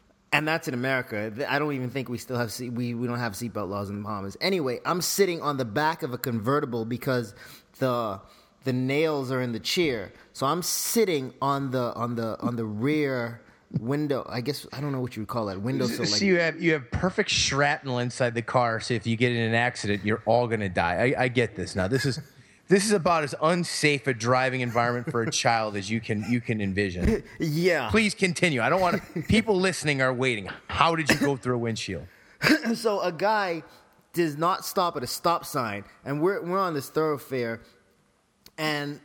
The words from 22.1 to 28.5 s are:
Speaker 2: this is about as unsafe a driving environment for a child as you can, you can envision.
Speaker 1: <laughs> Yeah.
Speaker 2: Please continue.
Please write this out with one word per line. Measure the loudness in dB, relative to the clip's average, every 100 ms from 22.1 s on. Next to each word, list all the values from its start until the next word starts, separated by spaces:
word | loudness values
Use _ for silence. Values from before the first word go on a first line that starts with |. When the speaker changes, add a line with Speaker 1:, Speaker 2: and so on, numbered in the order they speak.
| -4 -8 -20 -20 _ 4
Speaker 2:
this | 4 6
is |
about | 2 4 2
as | 0 2
unsafe | 2 2 0 2 2 2 0
a |
driving | 0 2 4 2 0
environment | 0 2 2 0 -2
for | -2
a | -2
child | 0 2 2 0 -4
as | -2
you | -4
can, | -2 -4 0
you | -2
can | 0 -2
envision. | 0 0 0 0 0 0 -2
Speaker 1:
<laughs> | -6
Yeah. | -2 2 4 4 4
Speaker 2:
Please | 4 2 2
continue. | 0 2 2